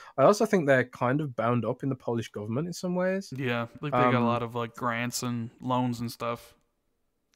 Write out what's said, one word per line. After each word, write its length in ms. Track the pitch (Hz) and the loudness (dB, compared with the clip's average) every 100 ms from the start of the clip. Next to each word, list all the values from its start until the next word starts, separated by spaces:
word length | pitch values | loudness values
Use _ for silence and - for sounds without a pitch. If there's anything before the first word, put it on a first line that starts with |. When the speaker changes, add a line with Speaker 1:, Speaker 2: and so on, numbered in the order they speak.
| - - | -8 4
Speaker 1:
I 60 | |
also 220 | 147 208 220 | 6 6 4
think 220 | 196 143 | 2 4
they're 160 | 131 | 4
kind 380 | 123 - 123 143 | 4 0 0 0
of 120 | 151 | -2
bound 300 | 120 113 120 | -2 2 2
up 180 | 110 127 | 0 -2
in 60 | 143 | -4
the 80 | 131 | -4
Polish 320 | - 117 110 | -2 -4 -4
government 380 | 107 104 113 175 | -8 -6 -4 -4
in 60 | |
some 200 | 170 180 | -6 -4
ways. 400 | 180 185 190 196 131 | -2 0 -2 -6 -6
Speaker 2:
Yeah, 320 | 131 120 117 - | -2 -2 -4 -6
like, 140 | 151 | -2
they 40 | 127 | 2
got 160 | 123 | 4
a 40 | 123 | 4
Speaker 1:
Um, 80 | 120 | 2
Speaker 2:
lot 180 | 120 | 0
of, 120 | 117 120 | -2 -4
like, 200 | 117 - | -6 -4
grants 480 | 123 117 120 - | -4 -2 -4 -4
and 260 | 123 120 113 - | -4 -4 -6 -8
loans 400 | 123 127 127 117 | -2 0 0 -2
and 100 | 117 | -6
stuff. 440 | - 117 120 - _ _ _ _ _ _ _ _ | -6 -6 -8 -12 _ _ _ _ _ _ _ _